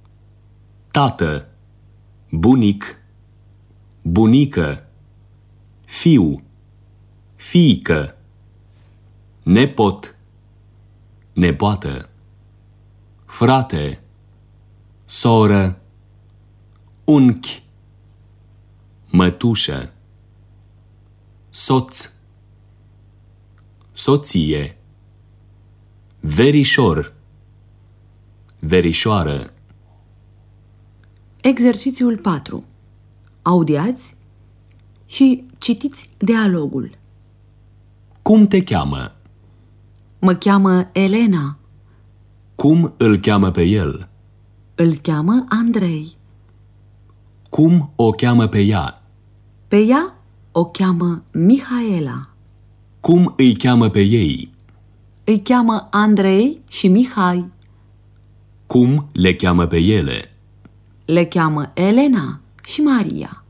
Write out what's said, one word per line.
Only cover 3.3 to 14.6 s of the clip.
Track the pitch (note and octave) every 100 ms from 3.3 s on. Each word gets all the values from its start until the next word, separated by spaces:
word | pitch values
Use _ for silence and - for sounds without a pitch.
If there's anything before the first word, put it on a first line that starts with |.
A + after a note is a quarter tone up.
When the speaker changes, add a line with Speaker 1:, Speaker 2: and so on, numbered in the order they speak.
| _ _ _ _ _ _ _
Speaker 1:
bunică, | E2 F2 A2 C3 C#3+ G2 D2+ C#2 - _ _ _ _ _ _ _ _ _
fiu, | _ - E3+ C#3+ D#2+ C#2 - _ _ _ _ _ _ _ _
fiică, | _ - F3 D#3+ F#2 - D#2+ C#2+ - _ _ _ _ _ _ _ _ _ _ _ _
nepot, | - G2 C#3+ C#3+ G#2 F#2 - _ _ _ _ _ _ _ _ _ _ _ _
nepoată, | - F2+ C#2+ G#2 G2+ D2 C2+ - _ _ _ _ _ _ _ _ _ _ _
frate, | _ - A#2+ C3+ A#2+ D#2+ C#2+ - _ _ _ _ _ _